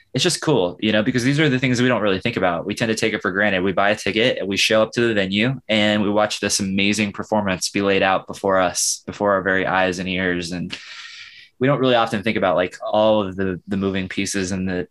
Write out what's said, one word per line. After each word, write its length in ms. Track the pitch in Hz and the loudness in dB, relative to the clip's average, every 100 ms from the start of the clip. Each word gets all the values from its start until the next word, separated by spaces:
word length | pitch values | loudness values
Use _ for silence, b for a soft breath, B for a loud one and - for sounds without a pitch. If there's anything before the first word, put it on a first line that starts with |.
| B | B
It's 80 | 139 | -2
just 160 | 170 - | 0 0
cool, 380 | - 127 90 - | 2 2 2 0
you 100 | 107 | 0
know, 100 | 107 | 2
because 220 | 110 127 | 2 0
these 140 | 123 143 | 0 2
are 80 | 160 | 2
the 80 | 127 | 2
things 240 | 131 117 | 0 2
we 60 | 127 | 2
don't 120 | 117 | 2
really 180 | 104 95 | 0 0
think 160 | 120 110 | -2 0
about. 280 | 92 85 90 | 0 0 -4
We 80 | |
tend 140 | 107 117 | -2 -2
to 40 | |
take 180 | 110 110 | 0 0
it 60 | 101 | 0
for 100 | 101 | -2
granted. 300 | 95 104 92 | 0 2 2
We 100 | 95 | 0
buy 180 | 95 101 | 2 0
a 60 | 104 | 0
ticket 420 | 101 104 120 - | 0 0 0 0
and 100 | 95 | -2
we 80 | 98 | 0
show 240 | - 110 | 2 2
up 100 | 110 | 2
to 160 | - 117 | 0 0
the 60 | |
venue 460 | 104 95 104 120 135 - | 2 0 2 0 -2 -2
and 340 | 107 107 104 | 2 2 2
we 60 | 101 | 2
watch 300 | 104 107 - | 2 0 0
this 200 | 101 - | -2 -2
amazing 520 | 98 95 101 104 104 | -2 0 0 0 -2
performance 560 | - 98 107 101 92 - | -4 -2 -2 0 -4 -2
be 120 | 101 | -2
laid 200 | 98 95 | 0 2
out 240 | 95 92 - | 2 0 -4
before 320 | - 101 95 | -4 0 2
us, 440 | 90 - - - - | 2 0 -4 -4 -10
before 260 | - 101 | -2 0
our 100 | 98 | 2
very 240 | 95 95 - | 0 0 0
eyes 320 | 92 95 90 | 0 0 -2
and 100 | 92 | -4
ears. 440 | 92 92 87 85 | -2 -2 -2 -6
And 240 | 90 90 B B B B B B B B _ | -8 -8 B B B B B B B B _
we 80 | 131 | 0
don't 140 | 135 | 2
really 140 | 127 120 | 4 4
often 260 | 113 107 | 2 -2
think 140 | 110 104 | -2 0
about, 180 | 92 | 2
like, 220 | 82 92 - | 2 0 -4
all 400 | - 104 110 107 | -2 2 4 2
of 120 | 98 92 | 0 -4
the, 240 | 95 90 - | -4 -4 -4
the 100 | 98 | -2
moving 320 | 98 95 92 | 0 -2 -4
pieces 440 | - 98 101 92 | -4 -4 -2 -2
and 160 | 95 95 | -2 -2
the, 180 | 90 90 | -4 -6